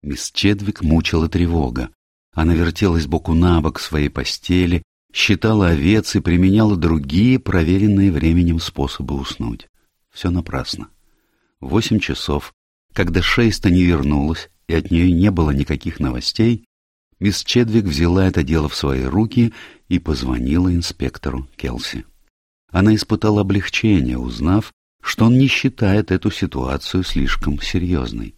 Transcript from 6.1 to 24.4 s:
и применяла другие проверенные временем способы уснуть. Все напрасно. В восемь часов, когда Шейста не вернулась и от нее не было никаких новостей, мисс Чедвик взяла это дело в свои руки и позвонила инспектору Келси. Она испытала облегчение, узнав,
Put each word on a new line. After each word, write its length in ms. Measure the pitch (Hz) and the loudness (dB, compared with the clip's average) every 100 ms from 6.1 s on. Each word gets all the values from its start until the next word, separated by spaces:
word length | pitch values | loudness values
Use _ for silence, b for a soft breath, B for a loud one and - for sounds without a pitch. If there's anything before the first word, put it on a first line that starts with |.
| 98 | -2
и 40 | |
применяла 560 | 87 85 95 104 107 95 | 2 2 4 4 2 2
другие 640 | 82 80 69 82 120 131 | 0 0 0 2 2 2
проверенные 720 | - 92 80 95 107 98 98 | 0 0 2 2 2 4 2
временем 480 | 76 80 82 85 82 | 2 2 2 2 0
способы 560 | - - 69 - 67 | -4 -6 -6 -6 -8
уснуть. 540 | 69 65 - 113 - - _ _ _ _ | -6 -8 -8 -8 -8 -16 _ _ _ _
Все 200 | - 92 | -6 -4
напрасно. 580 | 90 - 65 - - - _ _ _ _ _ _ _ | -4 -4 -8 -8 -12 -14 _ _ _ _ _ _ _
В 80 | 65 | -2
восемь 320 | 92 113 107 | -2 0 -2
часов, 520 | - 65 - 71 - _ _ _ _ | -2 -6 -4 -4 -6 _ _ _ _
когда 280 | - 87 82 | -4 0 0
Шейста 480 | 90 - 117 - 95 | 0 2 2 2 2
не 120 | 90 | 4
вернулась 680 | 87 85 69 73 73 80 - _ - | 4 2 0 0 0 -4 -10 _ -4
и 80 | |
от 160 | 80 76 | -4 0
нее 240 | 85 90 | 2 4
не 160 | 85 101 | 4 2
было 200 | 90 76 | 2 0
никаких 480 | 69 71 73 - - | 0 -2 -4 -6 -4
новостей, 640 | 67 62 - - 113 113 _ _ _ _ _ _ | -4 -4 -6 0 0 0 _ _ _ _ _ _
мисс 240 | 98 - | -2 -2
Чедвик 400 | - 120 117 110 | 0 0 2 2
взяла 420 | 98 71 85 92 95 | 0 0 2 4 2
это 160 | 85 | 0
дело 260 | 67 80 73 | 0 0 0
в 60 | |
свои 280 | - 71 65 | -2 -2 -2
руки 500 | 65 87 110 - 117 B B B _ | 0 0 0 2 0 B B B _
и 100 | 90 | -4
позвонила 760 | - 73 67 60 64 82 92 | -2 -4 -2 -2 0 2 2
инспектору 760 | 87 - - 65 - 71 65 67 - | 0 -4 -6 -8 -6 -8 -8 -10 -10
Келси. 480 | 67 60 - - - _ _ _ _ _ _ | -8 -8 -8 -10 -14 _ _ _ _ _ _
Она 240 | 92 101 | 2 4
испытала 480 | 107 - 104 110 104 | 2 0 0 2 2
облегчение, 760 | 98 98 - - 110 95 62 62 | 2 -2 -2 -2 2 2 0 -4
узнав, 540 | 62 57 | -6 -4